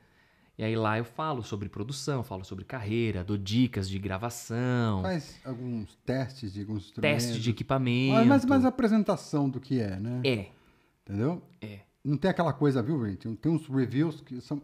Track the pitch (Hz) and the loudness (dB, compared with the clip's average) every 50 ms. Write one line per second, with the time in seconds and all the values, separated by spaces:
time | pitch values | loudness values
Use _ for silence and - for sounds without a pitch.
0 | _ _ _ _ _ _ _ _ _ _ _ - 110 110 113 113 110 107 107 110 | _ _ _ _ _ _ _ _ _ _ _ -6 -4 -2 0 0 0 0 0 0
1 | 117 117 - - 156 156 147 123 107 - - 101 107 104 - - 104 123 139 - | -2 -6 -6 -6 -4 -4 -4 -4 -6 -6 -6 -8 -8 -8 -8 -8 -8 -8 -8 -8
2 | - - 143 127 113 - 101 95 95 - 98 95 92 - - 131 107 101 110 117 | -6 -4 -4 -4 -4 -6 -8 -10 -10 -10 -12 -12 -12 -10 -10 -8 -6 -2 -2 0
3 | 117 110 101 92 90 95 104 101 98 92 104 120 127 120 - 104 95 95 98 95 | 0 0 -2 -2 -2 -2 -4 -4 -2 0 2 2 2 2 2 -2 -4 -4 -4 -4
4 | 95 98 95 95 113 - - - - - 113 117 123 127 127 123 117 113 104 95 | -4 -4 -4 -4 -4 -6 -8 -8 -8 -6 -4 -2 0 0 2 2 2 2 2 0
5 | 92 190 185 165 135 - - - - 131 131 117 127 123 120 113 104 - - _ | 0 0 -2 -4 -4 -8 -14 -16 -12 -10 -10 -8 -6 -6 -6 -6 -6 -8 -12 _
6 | _ - 123 131 135 113 - - - 101 92 104 101 101 110 104 95 - - - | _ -4 -2 -2 -4 -6 -8 -10 -10 -10 -8 -8 -6 -6 -6 -6 -6 -8 -6 -2
7 | - 113 117 117 117 120 117 113 110 120 107 - - - 135 135 131 123 120 123 | 0 2 2 2 0 0 -2 0 0 0 0 0 0 0 0 2 2 2 2 4
8 | 131 135 131 - 233 240 277 269 - 254 285 269 247 254 247 - 240 214 220 220 | 4 6 6 8 8 8 8 6 6 4 4 4 4 4 4 2 2 4 4 4
9 | 202 - 196 151 - - - 147 143 135 131 127 - - 135 127 110 101 92 95 | 4 4 2 0 -2 -2 0 2 2 2 0 -2 -2 0 0 0 0 0 -2 -4
10 | 104 117 123 127 127 135 127 107 95 - - _ _ _ _ _ _ _ _ _ | -4 -4 -2 0 0 0 0 0 -2 -6 -14 _ _ _ _ _ _ _ _ _
11 | _ - 98 101 113 143 175 175 - - - _ - 104 104 98 - _ _ _ | _ -6 -2 0 0 0 0 -2 -6 -14 -18 _ -14 -14 -14 -16 -18 _ _ _
12 | - 135 147 139 139 190 180 - 170 156 127 - 147 147 131 135 110 - 165 143 | -4 -2 0 2 2 2 2 2 2 0 2 2 4 4 4 4 2 0 0 0
13 | 117 104 95 87 - 117 113 - - 156 170 160 160 - 131 135 127 110 123 135 | 0 -2 -4 -4 -6 -8 -6 -2 0 2 2 0 0 0 0 0 0 2 2 2
14 | 160 170 156 - - - 131 123 - - 151 143 | 0 0 -2 -6 -10 -14 -12 -12 -8 -6 -6 -6